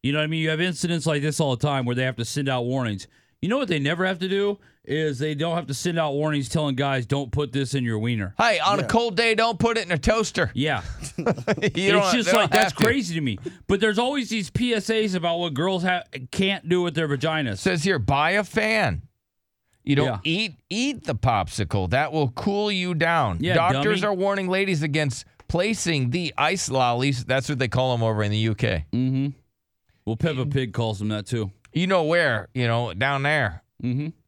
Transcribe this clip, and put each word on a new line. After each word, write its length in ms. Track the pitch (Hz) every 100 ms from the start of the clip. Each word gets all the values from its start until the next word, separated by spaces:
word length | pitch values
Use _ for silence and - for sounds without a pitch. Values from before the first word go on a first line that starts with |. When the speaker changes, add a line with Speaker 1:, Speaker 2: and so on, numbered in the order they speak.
Speaker 1:
You 80 | -
know 60 | 147
what 60 | 151
I 20 |
mean? 140 | 160
You 60 | 160
have 120 | 160
incidents 460 | 180 165 175 170 151
like 160 | 147
this 160 | 147 143
all 160 | 151 123
the 100 | 151
time 200 | 139 120
where 100 | 123
they 80 |
have 140 | 131 120
to 80 | 113
send 220 | 143 139
out 180 | 127 120
warnings. 420 | 131 120 98 - _ _ _
You 80 | 175
know 80 | 254
what 100 | 247
they 120 | 160
never 260 | 139 170 185
have 140 | 185
to 80 | 190
do 300 | 196 202 202 _ _ -
is 300 | 147 156 127
they 160 | 151
don't 220 | 147 165 170
have 100 | 135
to 80 |
send 240 | 135 180 170
out 160 | 156
warnings 340 | 139 151 147 131
telling 280 | 165 147 131
guys, 320 | 139 135 117
"Don't 240 | 139 135
put 200 | 143 147
this 220 | 143 131
in 100 | 143
your 140 | 120 110
wiener." 380 | 113 117 95 -
Speaker 2:
Hey, 220 | 233 180
on 180 | 175 202
Speaker 3:
Yeah. 80 | -
Speaker 2:
a 20 |
cold 300 | 226 233 190
day, 160 | 233
don't 240 | 220 226 190
put 220 | 233 226
it 60 | 180
in 60 |
a 60 | 165
toaster. 540 | - 220 214 - 147
Speaker 1:
Yeah. 300 | - 151 131 -
Speaker 2:
<laughs> 40 | - - -
You 60 | 160 - 123 214
Speaker 1:
It's 120 | 214 -
Speaker 2:
don't, 380 | 196 208 196
Speaker 1:
just 180 | 247 185
Speaker 2:
they 60 | 220
Speaker 1:
like, 40 |
Speaker 2:
don't 100 | 202
Speaker 1:
that's 120 | - 190
Speaker 2:
have 40 | -
to. 60 |
Speaker 1:
crazy 320 | 220 269 185 165
to 60 |
me. 180 | 139 98 - - -
But 120 | 196
there's 180 | 220 202
always 320 | 247 285 226
these 200 | 220 185
P 220 | - 247 220
S 140 | 196
As 240 | 226 214 185
about 240 | 170 170
what 140 | 175 135
girls 260 | 175 185
ha-, 200 | 180 180 - 139 127
can't 380 | - 190 196 156
do 120 | 180
with 100 | 175
their 140 | 151 160
vaginas. 500 | 143 156 156 131 95
Speaker 2:
Says 240 | 190 180
here, 140 | 165 175
buy 340 | 98 139 156
a 120 | 196
fan. 580 | 202 - 214 220 160 78 - _ _ _ _ _ _ _
You 120 | - 143
don't 120 | 135
Speaker 1:
Yeah. 120 | 104
Speaker 2:
eat, 320 | 135 170 214 143 _
eat 340 | 196 269 226 -
the 100 | 120
popsicle. 720 | - 110 87 - 98 104 92
That 200 | 123 151
will 180 | 156 139
cool 400 | - - 202 208
you 220 | 196 180 165
down. 420 | 165 170 120 82
Speaker 1:
Yeah, 140 | 165 170
Speaker 2:
Doctors 460 | 175 135 - -
Speaker 1:
dummy. 120 | 208
Speaker 2:
are 40 | 190
warning 300 | 196 196 185
ladies 320 | 185 196 170
against 420 | 156 147 147 - - _ -
placing 600 | 170 202 220 160 156 123
the 240 | 156 165 -
ice 320 | 147 180 -
lollies. 540 | 131 123 120 139 127
That's 240 | 123 131 127
what 100 | 139
they 80 | 127
call 240 | 123 131
'em 100 | 120
over 180 | 113 107
in 80 | 104
the 60 | 104
U 160 | 110 107
K. 300 | - 82 78
Speaker 1:
Mm-hmm. 340 | 120 131 131 139 135 _ _ _ _ _ _ -
Well, 100 | 113
Peppa 280 | 165 135 131
Pig 280 | 139 127
calls 260 | 95 113 101
them 80 | 107
that 160 | 107 101
too. 240 | 120 101 - -
Speaker 2:
You 140 | 156 180
know 160 | 190
where, 460 | 156 175 156 113 92
you 140 | 131 120
know, 260 | 117 120
down 300 | 87 131 139
there. 400 | 143 151 113 85 _ _
Speaker 1:
Mm-hmm. 240 | 120 123 151 -